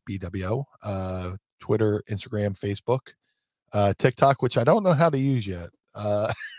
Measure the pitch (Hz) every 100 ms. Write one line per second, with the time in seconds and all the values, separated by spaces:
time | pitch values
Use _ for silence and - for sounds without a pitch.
0 | - 98 90 95 92 123 143 _ 104 95
1 | 92 92 90 92 - _ - 110 107 104
2 | - 104 - 104 104 98 101 101 - 127
3 | - _ _ _ _ _ _ 104 101 98
4 | 131 - 139 135 123 131 120 214 190 151
5 | 165 139 135 131 98 87 85 _ _ 101
6 | 104 104 110 - -